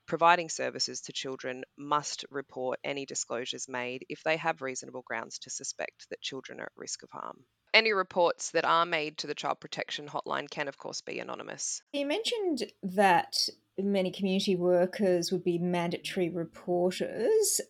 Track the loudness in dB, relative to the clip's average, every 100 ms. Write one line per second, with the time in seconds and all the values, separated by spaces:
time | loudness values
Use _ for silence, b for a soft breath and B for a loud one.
0 | -4 6 8 8 4 -4 -4 -2 -4 -4
1 | -10 -8 -6 -6 -6 -6 -10 -10 0 0
2 | 0 -8 -8 -8 -8 -6 -4 -4 -4 -6
3 | -6 -6 -4 -4 -4 -8 -6 -6 -4 -6
4 | -10 -6 -2 0 0 -2 -4 -8 -10 -12
5 | -6 -6 -6 -10 -12 -10 -8 -6 -8 -8
6 | -12 -8 -8 -8 -10 -10 -10 -10 -10 -10
7 | -10 -10 -10 -12 _ _ _ 4 4 2
8 | 0 2 2 2 -2 2 4 4 4 0
9 | -2 -6 -8 -4 -4 -4 -6 -6 -6 -6
10 | -6 -6 -2 -4 -4 -6 -6 -6 -10 -10
11 | -8 -8 -8 -10 -10 -8 -8 -8 _ -4
12 | -2 -2 -2 0 0 0 -4 -8 -4 4
13 | 6 6 4 0 -2 -4 _ -4 0 2
14 | 0 0 2 2 2 4 6 6 4 4
15 | 4 4 2 0 2 2 2 2 0 -2
16 | -4 -2 0 -2 -6 -6 0 2 2 2
17 | -2 0 4 6 4 2